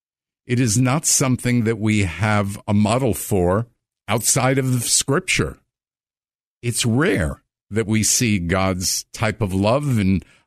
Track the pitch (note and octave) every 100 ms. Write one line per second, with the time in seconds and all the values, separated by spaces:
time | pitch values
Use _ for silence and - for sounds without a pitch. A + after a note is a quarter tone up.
0 | _ _ _ _ - B2 B2+ G#2+ B2+ C3+
1 | - - C3+ B2 B2 B2 A2 A2+ G#2+ G#2+
2 | F#2 D#2+ G#2+ G#2 G2+ G2+ - G#2 G#2 A#2+
3 | C3 F2+ - G2 F2 G2 A#2 _ _ _
4 | - A2 - C#3+ B2+ C3+ C3 B2+ A#2 -
5 | - D3+ F#3 - D#2 - _ _ _ _
6 | _ _ _ _ _ _ A#2+ A#2 A#2+ A#2
7 | E3+ F#3+ D2+ C2 _ _ _ G#2 G2+ A2
8 | G2+ - A#2+ G#2 E2+ F#2+ F#2+ F#2 F#2 -
9 | - - A2 - G#2 F#2+ G#2 C3+ D3 A#2
10 | F#2+ F#2+ - _